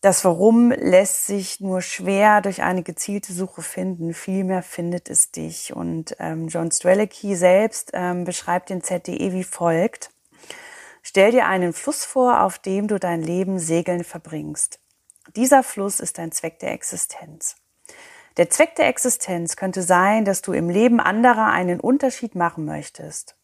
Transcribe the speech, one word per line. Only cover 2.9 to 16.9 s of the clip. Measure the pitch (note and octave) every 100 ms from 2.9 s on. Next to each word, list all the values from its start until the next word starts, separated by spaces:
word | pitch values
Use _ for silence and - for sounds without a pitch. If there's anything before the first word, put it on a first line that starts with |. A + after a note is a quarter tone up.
| E3+ - G3+ -
Suche | F3 F#3 -
finden. | E3 - F#3 F3 E3
Vielmehr | E3 - F#3+ F#3+ F#3+
findet | F3 - E3+ F3 -
es | - -
dich. | - D#3+ D#3+ -
Und, | - - E3 D#3+ -
ähm, | E3 D#3+ E3
John | E3+ E3
Strzelecki | - F3+ F#3+ G#3+ - G3+ F#3
selbst, | F3+ F#3+ A3 - -
ähm, | F#3 F3+ F3+ F3
beschreibt | F3 - F3 -
den | F#3
Z | - F3+ -
D | -
E | F#3+
wie | F#3
folgt. | F3+ - E3+ E3 G3+ - - _ _ _ - - - - - -
„Stell | - - G3
dir | B3 F3
einen | F#3 F3
Fluss | E3 - D4+ -
vor, | C4+ B3 A#3+
auf | F#3+ -
dem | - F#3+ G#3
du | G3+
dein | F3+ E3+
Leben | D#3+ F3 F#3+ F#3+
segeln | D#3+ E3 F3 F3
verbringst. | E3+ D#3+ - D#3 D3+ D3+ - - _ _ _ _ _ -
Dieser | B3+ C#4
Fluss | B3 - G3 -
ist | - -
dein | E3
Zweck | - E3 _
der | -
Existenz. | - -